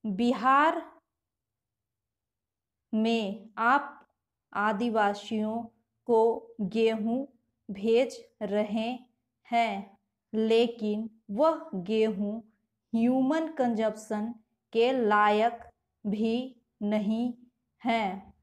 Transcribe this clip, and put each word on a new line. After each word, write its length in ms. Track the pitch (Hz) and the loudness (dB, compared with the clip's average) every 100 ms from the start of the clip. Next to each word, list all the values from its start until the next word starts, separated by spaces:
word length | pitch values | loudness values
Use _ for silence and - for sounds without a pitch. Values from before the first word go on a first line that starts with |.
बिहार 760 | 220 190 240 247 254 269 311 339 320 - _ _ _ _ _ _ _ _ _ _ _ _ _ _ _ _ _ _ _ | -6 0 0 2 4 4 4 0 -8 -20 _ _ _ _ _ _ _ _ _ _ _ _ _ _ _ _ _ _ _
में 560 | 220 220 226 202 190 - - | -2 0 0 -4 -8 -14 -2
आप 480 | 233 277 285 - _ _ _ _ _ | 2 2 0 -16 _ _ _ _ _
आदिवासियों 1040 | - 208 202 240 220 202 202 - 220 214 226 233 _ _ _ - | -2 -2 0 -2 2 0 -2 -6 -4 -4 -6 -10 _ _ _ 0
को 120 | 226 226 226 - - | 4 4 0 -8 -8
गेहूं 640 | 190 220 226 220 220 247 277 _ _ _ - | -4 2 2 0 -2 -2 -4 _ _ _ -14
भेज 500 | 196 214 226 254 - - _ | -6 2 2 2 -4 -20 _
रहे 440 | 208 202 208 220 226 254 - _ _ _ _ | -4 -2 -2 -2 -4 -8 -14 _ _ _ _
हैं, 500 | 233 226 196 196 _ _ _ _ | 0 0 -4 -10 _ _ _ _
लेकिन 760 | 214 220 226 240 233 214 214 220 _ - | -2 2 4 2 0 -4 -4 -6 _ -10
वह 400 | 202 320 320 320 190 | 0 2 0 -6 -8
गेहूं 600 | 180 220 220 190 202 226 - _ _ _ _ | -2 0 0 0 -6 -6 -12 _ _ _ _
ह्यूमन 560 | 226 240 262 262 320 320 | 0 2 2 2 0 -2
कंजप्शन 760 | 320 247 214 220 214 - 214 220 233 _ _ _ | -2 -2 0 -2 -4 -8 -6 -6 -10 _ _ _
के 200 | 226 240 262 | 2 2 2
लायक 640 | 214 208 208 214 226 233 - _ _ _ | 4 4 6 4 2 -2 -18 _ _ _
भी 520 | 208 208 226 233 262 - _ _ | -6 -2 0 -2 -4 -14 _ _
नहीं 480 | 208 214 202 220 240 - - _ _ _ | -2 -2 0 -2 -2 -6 -18 _ _ _
है। 500 | 233 226 202 190 - _ | -2 -2 -2 -6 -14 _